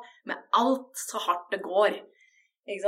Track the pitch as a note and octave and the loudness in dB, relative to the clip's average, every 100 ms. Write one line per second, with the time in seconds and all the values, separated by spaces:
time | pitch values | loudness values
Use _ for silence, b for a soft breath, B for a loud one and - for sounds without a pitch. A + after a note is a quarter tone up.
0 | B B - - - A3 B3 C4 - - | B B -10 -10 0 2 4 2 -4 -12
1 | - A3 - F3+ - G3 - F#3 G#3 - | -8 -4 -2 -2 -4 -6 0 4 4 2
2 | - b b b b _ - G3+ | -8 b b b b _ -10 -2